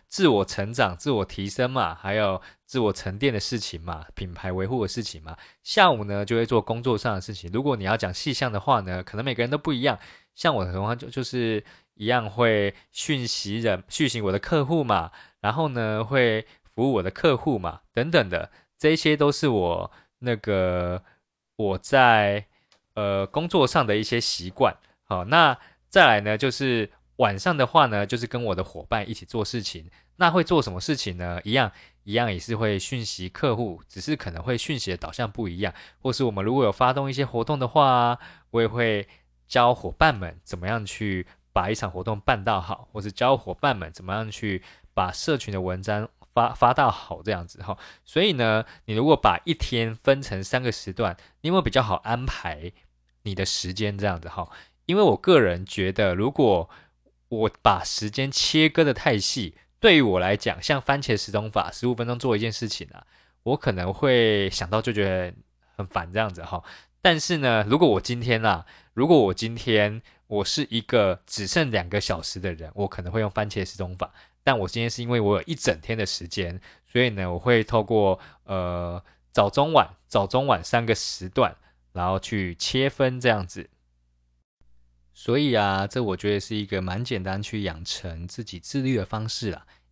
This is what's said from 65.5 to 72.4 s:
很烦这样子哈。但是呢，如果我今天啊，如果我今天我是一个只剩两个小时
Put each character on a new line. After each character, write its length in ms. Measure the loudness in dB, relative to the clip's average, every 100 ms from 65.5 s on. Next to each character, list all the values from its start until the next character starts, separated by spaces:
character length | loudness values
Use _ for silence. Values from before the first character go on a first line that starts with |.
| _ _ -12
很 100 | -6
烦 240 | -6 -4
这 60 | -2
样 140 | -2
子 100 | -4
哈。 200 | -10 -10 -10 -20 -20 _
但 180 | 2 2
是 200 | 0 0
呢， 260 | 2 2 4
如 100 | 4
果 80 | 4
我 140 | 4
今 200 | 0 -4
天 240 | 0 0
啊， 200 | 2 0 -4 -20 _
如 120 | 0 4
果 120 | 6
我 160 | 6
今 200 | 2 -4
天 460 | -4 0 2 2 -2 -14 _ -6
我 160 | -4
是 220 | -2 -2 -2
一 100 | -4
个 400 | 0 2 4 0 -6
只 200 | -8 -4
剩 240 | 0 0
两 180 | -2 -2
个 120 | -4
小 220 | -2 -4
时 180 | -8 -8